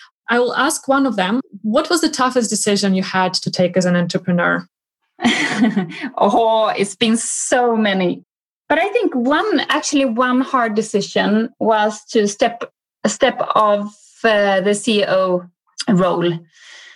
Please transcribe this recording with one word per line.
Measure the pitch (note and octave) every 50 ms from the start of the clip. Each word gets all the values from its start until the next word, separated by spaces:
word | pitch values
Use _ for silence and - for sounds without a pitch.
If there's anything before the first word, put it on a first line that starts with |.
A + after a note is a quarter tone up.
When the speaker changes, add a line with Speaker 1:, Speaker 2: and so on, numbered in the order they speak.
| - - _ _ _ -
Speaker 1:
I | A#3 A#3+
will | B3 A#3 -
ask | - B3+ D4+ D#4 - -
one | - C4+ C#4 C4+
of | C4+ G#3+
them. | G3+ F3+ F3+ A3 C4 - - - F#3+ -
What | G#3+ G#3+ C4 - -
was | F4+ D#4+ D#4+
the | -
toughest | - - B3+ B3+ B3+ B3+ A#3 G3+
decision | A3 G3+ - G#3+ G3+ G3 G#3 G3 F#3+
you | F#3+ F#3
had | - - F#3+ F#3 F3+ F3+
to | - - G3
take | - - F3+ F3 F3+
as | F#3+ F3
an | F3+ F3+
entrepreneur? | F3 E3+ E3 - F#3+ F#3 - F3+ F3 F3 F3 F3 F3 - - _ _ _ _ _ _ _ _ _ -
Speaker 2:
<laughs> | - A#3+ - - D4+ - - G#3+ A#3 A3+ - G3+ F3+ E3 - - D4+ C4 -
Oh, | - - G#3 - A#3 A3+ A3 A3+ A3 G#3+ G#3
it's | - - G3+ G3 -
been | - A#3+ A3 A3
so | A#3 - - - - - - C#4+ B3+ B3 A#3+ A3+
many. | A3 G#3+ G3+ G3 F#3+ F#3 F3 - - - _ _ _ _ _ _ _ _ _
But | C#4+ D#4
I | F4+ G4+
think | G4+ A#4+ G#4 D#4 -
one, | B3+ A#3 B3+ D4 E4 G4 G#4+ F#4 C4+ - -
actually | B3+ D4+ D4+ - D4 C#4 C4+
one | C4 A3 A#3 B3+ B3+ B3 B3+ C4
hard | - - B3+ A#3 A3+ G#3
decision | A3 G#3+ - - G3+ G3 - - G3+ F#3 F#3+ G#3 A3 A3+ - - _
was | - G#3+ A3 G#3+ G#3 A3 G#3+ - - - -
to | A#3 G3+ G3+
step, | - - B3+ A#3 A#3 - - - _ _ _ _ _ _ -
step | G#3+ - - - B3 - - - - -
off, | G#3+ G#3+ G#3 G#3 G#3 G3+ G#3 - _ _ _ _ - -
uh, | A3+ G#3+ G#3 G3+ G3 G3 F#3+
the | F#3 G3+ G#3
C | G3+ - B3 G#3+ G#3
E | -
O | - F#3 F#3+ F#3+ F#3 F3+ F3+ F3+ - _ _ _ _ _ - - -
role. | G#3+ F3 F#3 F3 E3+ F3 E3+ F3 E3 E3 - _ _ _ - - - - - - -